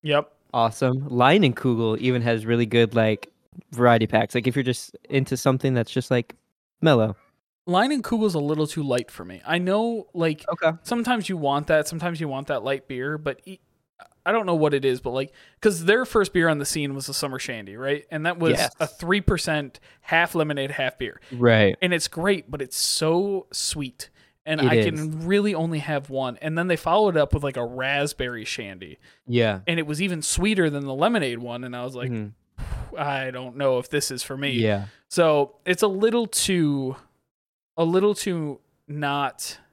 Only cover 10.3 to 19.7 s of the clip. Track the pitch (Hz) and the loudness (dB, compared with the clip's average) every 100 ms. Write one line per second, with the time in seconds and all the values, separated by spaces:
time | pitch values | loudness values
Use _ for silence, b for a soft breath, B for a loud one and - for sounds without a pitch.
10.3 | 156 - 170 160 165 - 240 233 247 185 | -2 -6 0 0 -2 -4 -4 0 -2 -2
11.3 | 185 143 139 151 156 151 165 170 165 160 | -4 0 -2 2 0 0 -6 -6 -4 -6
12.3 | 135 143 139 123 139 _ 127 135 151 156 | -6 -4 -4 -2 -4 _ -8 -6 -4 -6
13.3 | 135 - 190 _ _ _ _ - _ - | -8 -12 -20 _ _ _ _ -20 _ 0
14.3 | 226 190 165 151 143 131 123 127 127 135 | 0 2 2 4 4 2 0 -2 -4 -6
15.3 | b b b 220 175 165 220 254 226 190 | b b b 2 2 2 2 4 2 2
16.3 | 180 165 151 139 160 143 139 131 135 147 | 4 2 2 -2 -2 -4 -4 -6 -6 -6
17.3 | 127 - 117 98 104 135 147 - 156 160 | -6 -8 -10 -12 -8 -2 -2 -2 -4 -2
18.3 | 170 165 - - - 156 - 170 202 185 | 0 2 2 0 -2 -6 -6 0 2 2
19.3 | 185 - 151 139 | 0 0 -2 -4